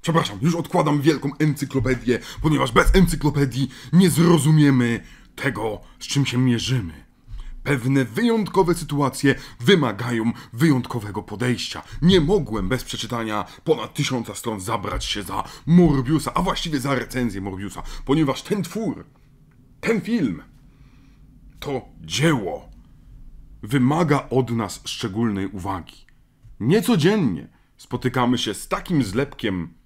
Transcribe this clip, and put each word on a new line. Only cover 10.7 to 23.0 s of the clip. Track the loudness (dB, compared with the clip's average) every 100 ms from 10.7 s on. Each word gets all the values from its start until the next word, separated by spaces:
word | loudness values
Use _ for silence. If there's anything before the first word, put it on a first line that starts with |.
| 2 0 -8 -8 -12
podejścia. | -12 -4 -2 -2 -6 -12 -12 0
Nie | 6 6
mogłem | 4 0 0 -4 -2
bez | -2
przeczytania | -4 -10 -6 -4 -4 -4 -6 -8
ponad | -2 -2 -2
tysiąca | -4 -2 -2 -4
stron | -8 -6 -6
zabrać | -4 -4 -4 -6
się | -6 -6
za | -6 -8 -8 -10 4
Morbiusa, | 6 8 4 0 -2 0
a | -2
właściwie | -2 -4 -4 -4
za | -2
recenzję | -2 -2 -4 -4 -4
Morbiusa, | -8 -8 -10 -10 -12 -10
ponieważ | 0 2 2 -2
ten | -4 -4
twór, | -4 -4 -6 -6 -14 _ _ _ -20 _ -20 -8
ten | -2 -2
film, | 0 0 0 -4 -14 -20 -20 -20 -20 -20 -20 -20 -20 -20 -20 -12
to | -6 -6 -8 -20
dzieło | -8 0 2 2 -2 -8 -12 -20 -20 -20